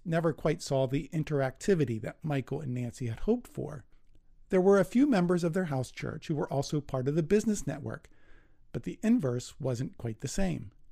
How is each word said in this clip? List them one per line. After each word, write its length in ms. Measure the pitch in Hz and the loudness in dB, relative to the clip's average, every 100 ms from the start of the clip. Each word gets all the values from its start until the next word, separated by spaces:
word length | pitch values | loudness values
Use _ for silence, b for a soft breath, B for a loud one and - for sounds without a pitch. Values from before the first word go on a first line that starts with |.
never 300 | - 165 165 | -2 0 0
quite 260 | - 160 156 | 0 -2 -2
saw 260 | - 135 131 | 0 0 2
the 220 | 143 147 | 0 -2
interactivity 880 | 160 147 143 131 - - 180 131 110 | -4 -2 0 -2 -2 2 2 2 -2
that 200 | 107 - | -6 -8
Michael 380 | 156 139 - 139 | -4 -2 -2 -6
and 140 | 143 | -4
Nancy 320 | 123 120 - 120 | -4 -4 -4 -6
had 140 | 110 | -2
hoped 280 | - 240 - | 0 0 -2
for. 380 | - - - - - - - - - - | -8 -8 -10 -14 -20 -20 -20 -20 -20 0
There 100 | 185 | 4
were 180 | 185 196 | 6 6
a 60 | |
few 220 | 180 240 294 | 6 4 6
members 360 | 202 175 180 | 4 4 2
of 120 | 170 | 2
their 120 | 170 175 | 0 0
house 240 | 131 123 | -2 -4
church 360 | - 139 160 - | -6 -8 -6 -4
who 80 | |
were 180 | 147 - | -2 -2
also 300 | 139 - 151 | -2 -2 -4
part 260 | - 131 127 | -2 -2 0
of 60 | |
the 80 | 156 | 0
business 440 | 151 208 220 208 - | 2 2 2 -2 -4
network, 440 | 147 117 113 - b b b b b b | -6 -8 -10 -12 b b b b b b
but 100 | 123 | -8
the 160 | 175 - | -8 -2
inverse 520 | 214 247 135 123 - - | 2 2 2 -2 -6 -6
wasn't 380 | 131 120 156 - | -4 -4 -4 -6
quite 240 | 117 110 | -8 -6
the 80 | 135 | -4
same. 420 | - 190 - 101 - - | 0 0 0 -8 -16 -20